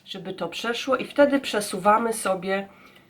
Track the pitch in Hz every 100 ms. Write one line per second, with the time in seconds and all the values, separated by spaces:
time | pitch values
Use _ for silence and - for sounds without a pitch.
0 | - 190 175 - 170 - 226 233 277 254
1 | 202 - 285 277 - 220 202 196 202 214
2 | 226 220 196 185 190 196 196 - - -